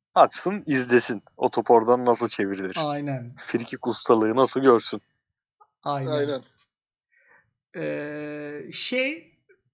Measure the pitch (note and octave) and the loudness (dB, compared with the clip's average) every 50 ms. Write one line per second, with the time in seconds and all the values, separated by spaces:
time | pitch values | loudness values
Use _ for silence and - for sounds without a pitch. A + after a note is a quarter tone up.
0 | _ _ _ F#3 C#3+ - - - - F#3 G3+ G3+ - D#3+ C#3 C3 B2 A#2+ B2 B2 | _ _ _ 4 4 4 4 0 -4 -4 -4 -6 -4 -2 -2 -2 2 4 4 4
1 | - - A2+ G2+ - _ _ - C3 B2 - A#2+ - - - A2+ A2 A#2+ B2 B2 | 4 2 -2 -6 -8 _ _ -4 -2 -2 0 -2 4 6 6 6 6 4 2 2
2 | B2 B2 A#2 - A#2+ A2+ - - G2+ G2 G2 F#2+ F#2+ F#2 F#2 - D#3 D3 D3 D3 | 4 2 2 2 0 -2 -2 -2 -2 -4 -4 -6 -6 -6 -6 -4 -4 -4 -4 -4
3 | C#3+ C#3+ C3+ B2+ A#2+ A#2+ B2 - - - - A#2 A#2 - C3+ - - B2 A2 - | -6 -6 -6 -8 -10 -12 -16 -16 -8 -6 -4 -4 -4 -6 -10 -6 -6 -6 -6 -2
4 | - - A#2+ A2 G#2+ A2 A2 C3 C3 A#2 - C3+ C3+ C3+ A#2+ A2 - - A#2+ G#2+ | 2 2 4 4 4 2 2 2 2 2 2 4 6 6 6 6 2 -2 -8 -10
5 | - _ _ _ _ _ _ _ _ _ _ _ _ _ _ _ _ D3 C#3+ C#3 | -12 _ _ _ _ _ _ _ _ _ _ _ _ _ _ _ _ -6 -6 -4
6 | C3+ B2+ D3+ D3 C#3+ D3 C#3 B2+ - _ _ _ _ _ _ _ _ _ _ _ | -4 -2 -2 -2 -2 -2 -4 -6 -10 _ _ _ _ _ _ _ _ _ _ _
7 | _ _ _ _ _ _ _ _ _ _ _ _ _ _ - F3+ D#3 D3+ D3 D3 | _ _ _ _ _ _ _ _ _ _ _ _ _ _ -12 -10 -8 -6 -6 -6
8 | D3 D3 D3+ D3+ D3 D3+ D3+ D3 D3 D3 D3 D3 - - D#3+ - - - B3 B3+ | -8 -10 -10 -10 -10 -10 -12 -12 -12 -12 -12 -14 -14 -12 -8 -6 -6 -4 -2 -2
9 | C4 C#4 D#4+ E4+ - _ _ _ _ _ _ _ _ _ | -2 -4 -6 -8 -14 _ _ _ _ _ _ _ _ _